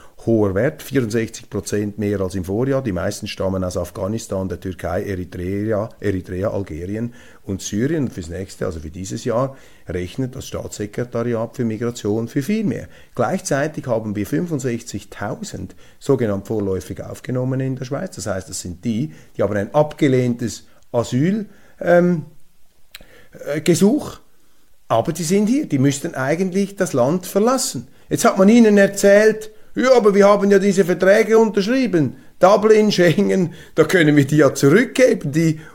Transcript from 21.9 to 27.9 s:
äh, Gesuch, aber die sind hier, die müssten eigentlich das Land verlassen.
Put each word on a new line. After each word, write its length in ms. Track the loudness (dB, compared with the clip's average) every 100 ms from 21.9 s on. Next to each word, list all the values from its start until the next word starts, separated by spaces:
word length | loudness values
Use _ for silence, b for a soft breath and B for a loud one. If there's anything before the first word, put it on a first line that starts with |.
| 4 4 0 -4 -18 -20 -20 -20 _ -20 -20 b b b -16 -6
äh, 80 | -4
Gesuch, 560 | 2 4 4 2 -4 -14 -20 -20 -20 -20 -20 -20 -2
aber 240 | 0 0
die 120 | -4
sind 240 | 0 0 2
hier, 200 | 0 0
die 100 | 2
müssten 380 | 2 0 -6 -6
eigentlich 600 | -4 -2 -2 -2 -4 -4
das 180 | -2
Land 340 | 0 0 0 -2
verlassen. 600 | 0 2 0 -2 -8 -12